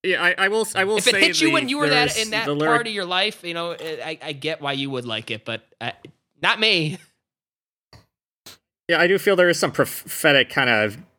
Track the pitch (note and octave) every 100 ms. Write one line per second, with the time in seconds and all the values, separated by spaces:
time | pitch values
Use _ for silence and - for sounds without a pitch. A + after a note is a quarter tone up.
0 | F#3+ D#3+ F3 F3+ F#3+ G#3+ G#3+ G3 F#3+ G#3+
1 | A#3+ A3+ D#4+ D#4+ D#4 D#4 B3+ C#4+ D4 B3+
2 | B3 A#3 A3 G#3+ A3+ D3 D#3 B3 A#3 G#3
3 | F3+ F#3 G#3 G#3+ F3 E3+ E3+ E3 D#3+ D#3
4 | D3 D#3+ D3 C#3+ D3 D#3+ C#3+ C#3 C#3 C3
5 | A#2 A2 G#2 A2 - A2 _ _ A#2 -
6 | - _ _ _ E3+ G#3+ A3 F#3 D#3 F#3
7 | _ _ _ _ _ _ _ _ _ -
8 | _ _ _ _ - - _ _ - E3
9 | F3 F#3+ - F#3 F3 E3 C#3 - C#3 -
10 | - - D#3+ C#3 A#2+ - B2+ A2 G#2+ A#2
11 | -